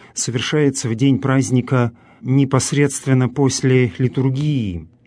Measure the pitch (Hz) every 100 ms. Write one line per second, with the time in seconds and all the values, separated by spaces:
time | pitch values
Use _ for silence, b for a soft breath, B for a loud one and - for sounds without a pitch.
0 | B - - 117 - 151 143 135 120 113
1 | 139 131 135 135 131 127 120 131 120 B
2 | B B 127 135 135 135 - 139 143 -
3 | 139 131 127 131 135 131 135 127 123 -
4 | 127 135 131 131 151 139 104 85 78 _